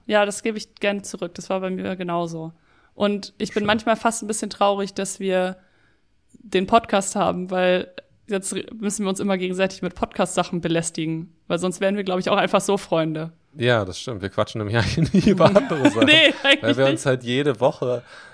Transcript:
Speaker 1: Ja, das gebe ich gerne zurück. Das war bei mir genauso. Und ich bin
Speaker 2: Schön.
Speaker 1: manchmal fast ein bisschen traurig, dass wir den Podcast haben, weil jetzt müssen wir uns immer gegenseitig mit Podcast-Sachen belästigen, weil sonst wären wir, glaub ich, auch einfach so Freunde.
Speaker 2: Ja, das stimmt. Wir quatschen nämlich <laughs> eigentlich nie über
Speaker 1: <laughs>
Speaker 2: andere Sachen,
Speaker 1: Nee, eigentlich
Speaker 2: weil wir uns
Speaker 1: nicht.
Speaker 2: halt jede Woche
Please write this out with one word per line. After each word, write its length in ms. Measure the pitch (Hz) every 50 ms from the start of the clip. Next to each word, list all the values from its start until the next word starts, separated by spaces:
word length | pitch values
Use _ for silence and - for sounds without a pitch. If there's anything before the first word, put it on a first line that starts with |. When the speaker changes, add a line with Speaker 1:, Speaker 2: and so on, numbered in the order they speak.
| _
Speaker 1:
Ja, 200 | - 214 208 208
das 160 | 202 196 -
gebe 160 | - 226 214 214
ich 160 | - - _
gerne 260 | - - 202 202 196
zurück. 320 | 196 - - 185 185 170 175
Das 140 | - 170 -
war 120 | 190 190
bei 100 | 190 185
mir 260 | 185 185 185 196 190
genauso. 560 | 180 180 175 170 175 175 170 165 160 160 165 165 _ _ _ _ _ _ _ _
Und 380 | - 202 202 208 202 202 - - -
ich 120 | 214 - -
bin 60 | 214
Speaker 2:
Schön. 40 | 208 208
Speaker 1:
manchmal 280 | 214 226 - 240 220
fast 260 | 220 - 233 226 -
ein 40 | 214
bisschen 240 | 208 214 - 226 202
traurig, 420 | - - 208 202 202 196 196 196
dass 260 | - - 196 190 - -
wir 360 | 196 190 185 185 185 185 190 - _ _ _ _ _ _ _ _ _ _ _ _ _ _
den 340 | _ - - 208 - 185 190
Podcast 500 | 185 233 233 226 - 214 196 196 - -
haben, 340 | 202 180 175 175 180 180 180
weil 400 | 185 185 185 180 180 180 - - - - - _ _ _ _
jetzt 280 | - 202 190 190 - 208 190 - - -
müssen 300 | 220 202 208 202 - 202
wir 40 | 190
uns 80 | 190 190
immer 180 | - 202 190 185
gegenseitig 420 | 185 185 180 185 190 185 - -
mit 140 | 190 175 -
Podcast-Sachen 680 | - - - - - 190 175 - 190 175 - - 170
belästigen, 760 | 160 165 165 165 165 - - - 160 156 160 160 170 - _ _ _ -
weil 100 | 175 175
sonst 220 | 180 185 185 -
wären 160 | 196 196 202
wir, 80 | 208 196
glaub 140 | 190 180 185
ich, 80 | 185 190
auch 80 | 202
einfach 240 | 196 185 190 - 196
so 160 | 190 - 196
Freunde. 560 | 202 - - 175 165 160 160 156 156 160 165 - _ _ _ -
Speaker 2:
Ja, 280 | - 120 123 123 110 101
das 140 | 92 90 -
stimmt. 240 | - 139 117 95
Wir 60 | 95 98
quatschen 320 | - - 107 - - 113
nämlich 160 | 107 101 110
<laughs> 0 |
eigentlich 360 | 117 101 - - 160 160 -
nie 180 | - 190 - 214
über 160 | 190 190 214
Speaker 1:
<laughs> 0 |
Speaker 2:
andere 440 | - 190 202 277 - - 147 220 294
Sachen, 160 | 294 - 277
Speaker 1:
Nee, 260 | 285 302 320 320 330 - - -
eigentlich 180 | 269 269 -
Speaker 2:
weil 140 | - - -
wir 80 | 127 135
uns 80 | 135 - -
Speaker 1:
nicht. 60 | -
Speaker 2:
halt 180 | 143 131 123 120
jede 340 | 117 123 135 143 147 123 104
Woche 440 | 123 139 156 - 143 123 123 123 - - - - - -